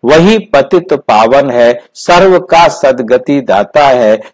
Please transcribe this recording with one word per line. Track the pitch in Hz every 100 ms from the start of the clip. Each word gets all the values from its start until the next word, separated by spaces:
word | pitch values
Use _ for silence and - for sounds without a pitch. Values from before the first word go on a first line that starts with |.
| 117
वही | 156 180 220
पतित | - 139 135 180 170
पावन | 143 - 107 113 135 139
है, | 120 120 120 -
सर्व | - - 175 190 180
का | 180 165 170
सदगति | - 139 127 113 127 127 143
दाता | 120 95 - 151 143
है। | 127 110 107 -